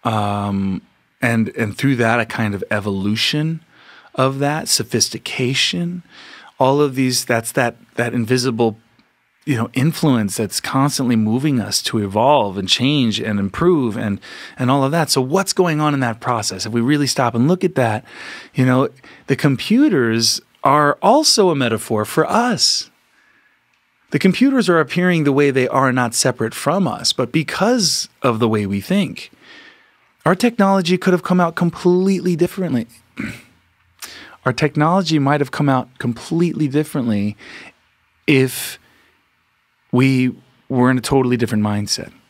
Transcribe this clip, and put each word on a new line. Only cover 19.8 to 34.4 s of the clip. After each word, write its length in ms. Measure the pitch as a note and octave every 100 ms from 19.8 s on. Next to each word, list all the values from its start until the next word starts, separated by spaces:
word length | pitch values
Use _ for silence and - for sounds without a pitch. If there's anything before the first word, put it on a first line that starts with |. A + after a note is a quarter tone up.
| D4+ F3 A#2 A2+ A2+ - _ _
are 340 | C#3 D3 D3 -
also 480 | F#3 C4+ D#4 - F#3+
a 60 | D3
metaphor 500 | B2 A2 - A2 G#2+
for 200 | - D#3
us. 640 | G3 B3 E3+ - - - _ _ _ _ _ _ _ _ _ _ _ _
The 80 | D3
computers 500 | F#3+ - C4+ C4+ F3
are 100 | E3+
appearing 460 | C#3+ F3+ F3+ E3+ C#3+
the 80 |
way 180 | C3+ C#3+
they 160 | C3 B2+
are, 240 | C3+ C3
not 220 | B2+ A#2+
separate 400 | - C3+ A#2+ A2+
from 340 | - - F3+ E3+
us, 240 | G#2 -
but 200 | - B2+
because 760 | E3 D3 - G3 B3+ F#3 - - _
of 180 | C3 A2
the 80 | A#2
way 180 | G#2+ G2
we 140 | G2+
think. 520 | - G3 F#3+ - - _ - - - _ _ _ _ _ -
Our 80 | F#3
technology 600 | A#3+ A#3 G3 G3 E3+ F3+
could 160 | F#3+
have 100 | F3+
come 160 | - F3+
out 160 | F3 E3
completely 800 | F3 - F3+ F3+ F#3+ F#3+ F#3 E3+
differently. 500 | F3 - F3+ C3 A2+ - _ -
<clears throat> 60 | - - - _ _ _ _ _ - - - -